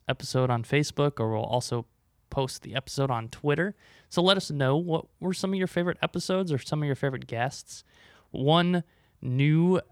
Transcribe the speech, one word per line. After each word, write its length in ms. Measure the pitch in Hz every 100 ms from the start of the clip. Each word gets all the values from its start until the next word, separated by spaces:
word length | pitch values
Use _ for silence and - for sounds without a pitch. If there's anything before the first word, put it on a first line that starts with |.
| -
episode 420 | 131 135 131 127
on 120 | 120
Facebook, 560 | 113 143 147 - 143 -
or 140 | 110
we'll 100 | 110
also 440 | - 123 - 120 - _ _ _ _
post 340 | 139 131 -
the 120 | 131
episode 360 | 127 - - 135
on 200 | 117 117
Twitter. 440 | - 147 147 196 - _ - _
So 100 | -
let 160 | 185 196
us 140 | -
know, 260 | 143 131 147
what 300 | 175 160 - _
were 120 | 185
some 200 | 185 190
of 40 | 196
your 80 | 185
favorite 320 | 175 175 -
episodes 500 | 165 175 - 185 180
or 60 | 135
some 240 | - 151
of 40 | 147
your 80 |
favorite 320 | 131 139 131 127
guests. 560 | 117 123 - - - _ _ - - _
One 540 | - 139 165 175 180 - _ _ _
new 580 | 127 127 147 156 180 180 -